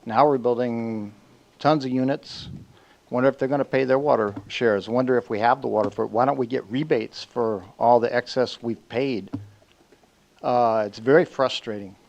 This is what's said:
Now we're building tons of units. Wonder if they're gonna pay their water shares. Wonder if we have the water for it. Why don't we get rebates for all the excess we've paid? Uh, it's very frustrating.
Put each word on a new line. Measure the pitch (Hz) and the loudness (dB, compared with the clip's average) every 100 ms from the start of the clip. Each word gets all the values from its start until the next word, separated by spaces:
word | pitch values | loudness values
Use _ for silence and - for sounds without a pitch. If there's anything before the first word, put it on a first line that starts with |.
Now | - 110 147 | -4 4 4
we're | 139 | 4
building | 120 120 123 117 113 110 104 104 _ - _ _ | 0 0 0 -4 -4 -6 -8 -14 _ -20 _ _
tons | 139 156 | 0 0
of | 131 | 0
units. | 127 131 139 - - - - - - _ _ _ | -2 0 -2 -8 -16 -16 -16 -18 -20 _ _ _
Wonder | 123 131 | 2 2
if | 135 | 2
they're | 131 | -2
gonna | 139 | -2
pay | 131 131 | 0 0
their | 131 131 | 2 2
water | 147 120 107 101 - | 2 2 2 -4 -12
shares. | - 120 101 95 | -2 2 2 0
Wonder | 120 127 123 | -2 2 0
if | - | 0
we | 110 | -2
have | 113 131 | 2 0
the | 123 | 0
water | 107 104 | 0 -2
for | 101 | -2
it. | 110 | -4
Why | 104 | 0
don't | 131 139 | 0 0
we | 120 | -2
get | 127 92 | -4 -4
rebates | 123 156 143 107 - | -6 -2 -2 -2 -12
for | - - 117 107 90 - | -12 -4 -2 -2 -8 -2
all | 113 120 | 4 4
the | 117 | 4
excess | 120 120 - 120 - | -2 -4 -2 -2 -4
we've | 117 110 _ | -8 -8 _
paid? | 117 139 117 95 - - - _ _ _ _ _ _ _ _ | -4 -4 -4 -8 -12 -14 -20 _ _ _ _ _ _ _ _
Uh, | 147 123 120 110 | -2 2 2 2
it's | 104 104 | -2 -4
very | 113 147 | 4 4
frustrating. | 139 - 131 - - 104 98 95 | 4 0 -2 -2 -8 -10 -12 -18